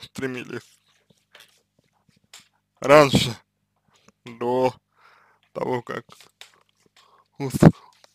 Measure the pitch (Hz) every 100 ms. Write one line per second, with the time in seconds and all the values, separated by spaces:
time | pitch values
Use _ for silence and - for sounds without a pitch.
0 | - - 131 123 - 123 - _ _ _
1 | _ _ _ - - _ _ _ _ _
2 | _ _ _ - _ _ _ _ 131 151
3 | 139 - 123 107 _ _ _ _ _ _
4 | _ _ 120 117 120 127 127 127 _ _
5 | - - _ _ _ - 135 123 - 123
6 | - - - _ - _ _ _ _ _
7 | _ _ _ - 139 - - - - _
8 | -